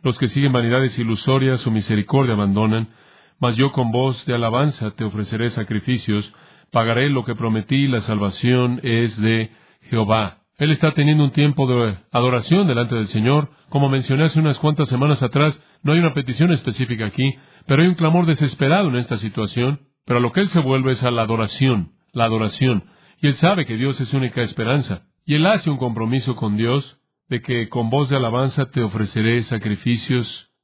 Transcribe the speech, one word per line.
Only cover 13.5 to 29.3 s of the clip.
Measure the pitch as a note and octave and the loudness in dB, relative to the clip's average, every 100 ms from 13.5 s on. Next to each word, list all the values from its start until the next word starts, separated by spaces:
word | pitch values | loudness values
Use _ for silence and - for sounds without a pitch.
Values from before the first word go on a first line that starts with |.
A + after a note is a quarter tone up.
| _ _ | _ _
Como | C#3 C#3 | 0 2
mencioné | C3+ B2+ C3+ | 0 0 2
hace | D#3+ D#3 | 2 2
unas | D#3 C3+ | 2 2
cuantas | D3+ D3+ C#3+ | 0 0 0
semanas | B2 D3 D3 | 2 2 2
atrás, | B2+ C#3 D3+ D3 _ _ | 0 2 0 0 _ _
no | D3 | 0
hay | D#3+ | 2
una | E3+ | 2
petición | C#3 B2+ B2 E3+ | 0 -4 0 2
específica | D#3+ - G#2+ B2 A2+ A2 | 2 -2 -4 -4 -2 -4
aquí, | - C3+ C3 _ _ - | -2 -2 -2 _ _ 0
pero | C#3 | 4
hay | F3 | 4
un | E3+ | 2
clamor | D#3+ E3+ E3+ | 2 2 2
desesperado | D3 D3 - C#3 F3+ F#3 | 2 0 0 0 2 2
en | B2 | -2
esta | A#2 A2+ | -2 -4
situación. | A2 G#2 G#2+ A#2+ B2 C#3+ _ _ - | -4 -4 -4 -2 -2 -2 _ _ -4
Pero | B2 | 0
a | |
lo | A#2+ | 0
que | F3+ | 0
él | G3 | 0
se | E3+ | 0
vuelve | C3 C3 C3 | 2 0 0
es | B2 | 0
a | B2 | 0
la | A#2+ | 0
adoración, | A2 A2+ G#2+ - C3 A2+ E2 _ _ | 0 -2 -2 0 2 2 -2 _ _
la | B2 | -2
adoración. | A2+ A2 G#2+ - C3 A2 - _ _ _ | 0 0 -2 0 0 0 -4 _ _ _
Y | D3 | -2
él | C3+ | 2
sabe | E3 G3 C3 | 2 2 -2
que | A2 | -2
Dios | C3+ C3 | -4 -4
es | A#2+ | -2
su | C3+ | -2
única | B2+ B2 | -2 -4
esperanza. | A2+ - A2 C#3+ B2+ F#2+ _ _ - | -6 -4 -2 -2 -2 -8 _ _ -2
Y | D3 | 0
él | E3+ | 2
hace | G#3 D#3+ | 0 -2
un | C3+ | -4
compromiso | B2 A2 A2+ C3 A#2+ A#2+ | -4 -4 -2 -2 -2 -4
con | A2 G#2 | -2 0
Dios | A#2 C3+ C#3 _ _ _ _ | 0 -2 -4 _ _ _ _
de | A#2+ | -8
que | - B2 A2+ | -4 -4 -4
con | B2 A2+ | -4 -2
voz | C3+ C#3 | 0 0
de | C#3 | 0
alabanza | A#2+ A#2+ C3+ C#3+ C3+ | 0 0 -2 -2 -4
te | C3+ | -2
ofreceré | A2+ G#2+ G#2 A2+ A2 | -4 -2 -4 0 0